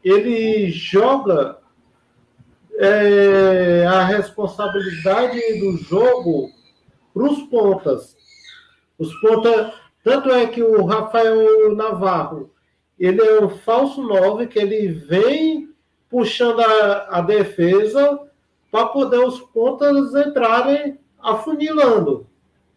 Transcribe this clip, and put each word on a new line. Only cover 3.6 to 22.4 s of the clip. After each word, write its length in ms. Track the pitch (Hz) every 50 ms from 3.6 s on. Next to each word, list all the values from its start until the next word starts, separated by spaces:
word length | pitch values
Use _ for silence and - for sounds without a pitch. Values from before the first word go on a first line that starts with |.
| 180 180 175 175 175
a 180 | 175 185 190 185
responsabilidade 1400 | 185 208 202 196 - - - 202 185 - - 208 196 196 202 185 190 170 160 160 190 202 226 247 247 240 240 233 226 214 175
do 160 | 196 196 175 160
jogo 720 | - - 170 202 233 254 247 247 185 175 156 139 - - _ _ _ _ _ _ _ _ _ _ _ _
pros 300 | _ 190 247 285 294 277 -
pontas. 720 | - 247 226 208 196 190 190 - 151 127 - - - _ _ _ _ _ _ _ - - - _ _ _ _ _ _ _ _
Os 160 | 160 160 - -
ponta, 520 | 214 220 226 220 220 233 226 214 220 - - - _ _ _ _
tanto 280 | _ 220 269 269 269 269
é 160 | 254 247 233
que 160 | 226 - 240
o 220 | 233 226 220 208 185
Rafael 920 | 170 220 269 - - - 233 226 226 220 220 220 220 214 220 214 214 208
Navarro, 760 | 208 220 220 196 175 196 190 180 165 139 - 160 147 131 _ _ _ _ _ _ _ _ _ _ _
ele 240 | 185 180 185 220
é 200 | 220 220 220 220
um 60 | 208 185
falso 540 | - - - - 233 247 277 277 - 277
nove, 440 | 254 220 202 190 185 202 208 226 240
que 120 | 233 - 220
ele 300 | 202 196 220 214 208 180
vem 840 | 156 160 - 143 170 190 220 247 294 320 320 320 320 294 - - - _ _ _ _ _ _ _
puxando 500 | 240 247 220 - - - 240 233 226 226
a, 580 | 233 220 214 214 208 202 202 202 - - 180 175
a 20 |
defesa 1000 | 170 180 214 208 190 - - - 170 175 185 202 214 214 226 277 285 285 285 285 - _ _ _ _ _ _ _ _ _
pra 160 | - 220 233
poder 320 | - - 277 269 - 247 240
os 220 | 254 247 247 -
pontas 720 | - _ _ 226 233 262 277 - 285 285 285 277 269 233 254
entrarem 840 | 285 294 294 - 262 233 220 226 240 254 277 285 294 294 277 - - _ _ _ _ -
afunilando 1000 | 226 220 - - 311 311 294 302 311 311 302 285 247 226 196 165 143 131 110 - _ _ _